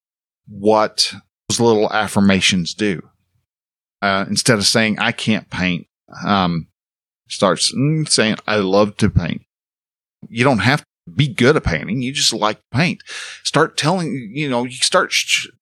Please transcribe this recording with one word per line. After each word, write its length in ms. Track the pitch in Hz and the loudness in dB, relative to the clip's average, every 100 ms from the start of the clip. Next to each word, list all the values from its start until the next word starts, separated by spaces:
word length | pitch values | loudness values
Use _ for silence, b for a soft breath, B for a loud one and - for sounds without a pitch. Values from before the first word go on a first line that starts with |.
| _ _ _ _ - | _ _ _ _ -20
what 680 | 101 101 107 107 - - 95 - _ - | -2 2 4 2 0 -4 -6 -20 _ -6
those 140 | 107 | 0
little 300 | 117 107 107 | 2 4 2
affirmations 840 | 107 98 104 98 95 - 95 82 | 0 0 2 4 4 2 0 -2
do. 280 | - 104 80 - _ _ _ _ _ _ _ _ _ | -4 -4 -4 -10 _ _ _ _ _ _ _ _ _
Uh, 240 | 101 98 98 | -2 -2 -2
instead 300 | 101 - 110 | -2 2 2
of 80 | 95 | 2
saying, 340 | 117 110 101 | 2 0 0
"I 120 | 113 | -2
can't 380 | - - 107 - | -2 -2 -2 -4
paint," 380 | 85 90 87 - _ _ - 87 | -4 -2 -2 -8 _ _ -8 -2
um, 420 | 101 90 85 - _ _ _ _ _ - | 0 0 -2 -6 _ _ _ _ _ -14
starts, 440 | - 101 85 - | 0 0 2 -2
mm, 340 | - 143 156 - | 0 0 0 -2
saying, 260 | - 107 - - | 0 0 -2 -2
"I 120 | 107 | -2
love 400 | 95 98 104 - | 2 2 2 0
to 120 | 101 | 0
paint." 340 | - 85 - _ _ _ _ _ _ _ _ - | 0 -2 -6 _ _ _ _ _ _ _ _ -8
You 160 | 117 | 0
don't 160 | 127 113 | 2 2
have 220 | 113 143 | 2 0
to 40 | - _ - 82 | -4 _ -6 -2
be 120 | 143 | 0
good 280 | - 123 151 | 2 4 4
at 80 | |
painting. 380 | - - - 127 | 0 -4 -4 -4
You 100 | 127 | -4
just 220 | 147 143 | -2 -2
like 240 | 113 107 107 | 0 -2 -2
to 200 | _ 127 | _ 0
paint. 240 | 123 - B B B B | 0 -2 B B B B
Start 340 | - - 156 - | -2 0 0 0
telling, 540 | 143 190 160 131 107 | 0 0 -2 -6 -8
you 160 | 135 147 | -6 -2
know, 140 | 120 | -2
you 80 | 127 | -4
start 400 | 127 - 185 160 | -4 0 0 0
sh-, 360 | - - - - _ | -2 -2 -2 -4 _